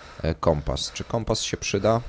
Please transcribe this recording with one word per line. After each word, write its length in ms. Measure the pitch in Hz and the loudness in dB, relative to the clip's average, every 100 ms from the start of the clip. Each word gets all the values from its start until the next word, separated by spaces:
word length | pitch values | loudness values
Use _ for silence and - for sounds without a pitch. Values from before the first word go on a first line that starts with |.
| - - | -20 -6
E, 120 | 80 | -2
kompas. 580 | 82 - 78 73 69 - | 0 2 2 2 -2 -4
Czy 120 | - | -6
kompas 380 | - 120 110 110 | -4 -2 0 0
się 140 | - - | 0 -4
przyda? 440 | - 98 104 113 | -2 2 4 2